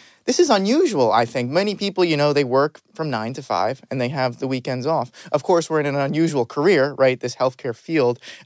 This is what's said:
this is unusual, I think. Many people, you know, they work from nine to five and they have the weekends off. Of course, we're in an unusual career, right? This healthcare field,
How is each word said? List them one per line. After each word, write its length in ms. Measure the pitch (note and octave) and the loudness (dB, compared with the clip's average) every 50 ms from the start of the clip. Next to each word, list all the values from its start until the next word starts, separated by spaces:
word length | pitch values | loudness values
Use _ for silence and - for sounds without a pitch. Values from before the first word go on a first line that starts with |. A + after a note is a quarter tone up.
| - - _ _ _ | -20 -20 _ _ _
this 120 | B3+ C4 - | 0 2 2
is 100 | F4 C#4+ | 4 4
unusual, 600 | A3+ G3 F#3+ G#3 C4 D#4+ F#4+ C#4+ G3+ C#3 A#2+ G#2+ | 2 2 2 2 2 2 2 2 2 2 2 4
I 140 | - A#2 A#2+ | 4 2 2
think. 240 | A#2 - C3 A#2+ B2 | 0 -2 -4 -4 -2
Many 240 | D3 F3+ G3+ G#3+ F#3+ | 0 0 0 0 -2
people, 300 | - G3+ G3 F#3+ F#3 F3+ | -4 -6 -4 0 0 0
you 120 | E3+ D3+ | 2 2
know, 160 | C#3+ D3 D3 | 2 2 2
they 120 | C#3 C#3+ C#3 | 2 2 0
work 360 | A#2+ B2+ C3+ C#3+ D#3 - - _ _ - | 2 2 2 2 0 -2 -8 _ _ -10
from 160 | - D#3+ D3+ | -8 -6 -4
nine 220 | B2 G#2+ A2 A#2 - | -4 -4 -6 -6 -8
to 80 | D3+ | -8
five 400 | C#3 - G#2 F2 G2 A2+ C3 - - - | -6 -4 -2 0 0 -2 -2 -6 -10 -8
and 100 | - C3 | -6 -4
they 100 | B2 A#2+ | -4 -4
have 280 | B2+ C3+ C3 B2 A2+ - | -2 -2 -2 -2 -2 -4
the 80 | C3+ | -6
weekends 400 | C3 C3+ B2 - C#3+ B2+ B2+ A#2+ | -4 -4 -4 -4 -4 -6 -4 -2
off. 240 | D#3 E3 C#3 B2 - - - - - | -2 -2 -2 -4 -6 -10 -18 -6 -4
Of 100 | - D3+ | -4 -2
course, 260 | - - F3+ E3+ D#3+ - | 0 2 2 2 2 0
we're 120 | D#3+ D#3 | -2 -2
in 60 | C#3+ | 0
an 100 | C#3+ C#3 | 0 0
unusual 500 | C#3 C#3 C#3 D3 D#3 E3 D#3+ D3 C3+ A#2 | -2 -2 0 0 0 0 0 0 -2 -2
career, 480 | - - C#3+ D3 G3 F#3+ C#3+ C3 D3 C#3 | -2 -2 0 2 4 4 4 2 0 2
right? 220 | C#3 C3+ C3 B2+ - | 2 2 2 2 0
This 160 | - B2 - | -4 -8 -4
healthcare 400 | - C3 C3 - - - B2+ A2 | -2 -2 -2 -2 -4 -8 -8 -8
field, 460 | - - - D#3+ D3+ B2 A#2+ B2 - - - - - - | -8 -6 -4 0 0 2 0 0 -4 -8 -18 -20 -20 -8